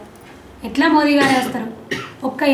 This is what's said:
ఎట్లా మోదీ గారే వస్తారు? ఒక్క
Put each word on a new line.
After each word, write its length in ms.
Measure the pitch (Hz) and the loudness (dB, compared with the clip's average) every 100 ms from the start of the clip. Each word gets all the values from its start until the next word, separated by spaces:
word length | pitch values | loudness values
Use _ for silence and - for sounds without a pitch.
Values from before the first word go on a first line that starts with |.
| - - - - - - 226 | -12 -20 -20 -20 -20 -14 -8
ఎట్లా 180 | 240 311 302 | 0 2 4
మోదీ 180 | 294 285 | 4 4
గారే 160 | 269 254 | 4 2
వస్తారు? 280 | 226 226 233 - - - - - 262 | 0 -6 -8 -12 -10 -10 -10 -10 -8
ఒక్క 140 | - 285 | -2 2